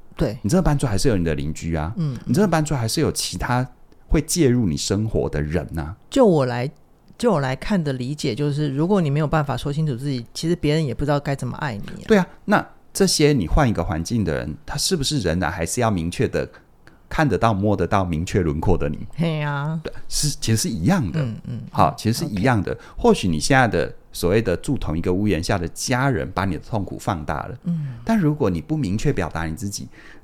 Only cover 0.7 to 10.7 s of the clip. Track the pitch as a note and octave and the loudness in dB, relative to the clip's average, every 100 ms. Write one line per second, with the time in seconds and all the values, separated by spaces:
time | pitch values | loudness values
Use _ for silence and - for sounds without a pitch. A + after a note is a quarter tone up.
0.7 | C#3+ C3 G2 C#3+ G2+ E2 C#2+ C#2+ D2+ E2+ | 2 2 2 4 2 2 0 -4 -4 -4
1.7 | D#2+ D#2 A2 D#3 B2 - B2 G3+ D#3+ D3 | -2 -2 -4 -4 -4 0 2 4 2 0
2.7 | C#3 A2+ - A#2+ - - F2+ - B2 C3 | -2 -2 0 0 0 -4 -4 -2 0 -2
3.7 | - - - - E3 D3 F3 C#3 B2 G2+ | -8 -20 -14 0 0 2 2 4 4 2
4.7 | C#2+ - G2+ A2 D#2 C2+ D2 D2 D#2+ - | 0 0 -2 0 -2 -2 -2 -2 -2 -4
5.7 | D#2 D2+ G2+ - C#4 A#3 D#3 B2 A#2+ C3 | -6 -8 -10 -2 4 6 6 2 -2 -6
6.7 | - - _ - - A#3 E3 C3 C3 - | -8 -20 _ -20 -2 0 2 0 -2 -2
7.7 | G3+ D3 C3 B2+ D3 C#3+ A2+ D3 C#3+ D3+ | 0 0 -2 -4 -4 -4 -2 -2 0 -2
8.7 | C3+ E3+ G#3 D3+ C#3+ D3 D#3+ C#3+ A#2 D3 | 0 2 2 2 0 0 0 0 -4 -4
9.7 | C#3+ D#3 A#2 C#3+ C3 A2+ - E3 E3+ D3 | -2 -2 -2 -4 -6 -8 -6 -2 0 2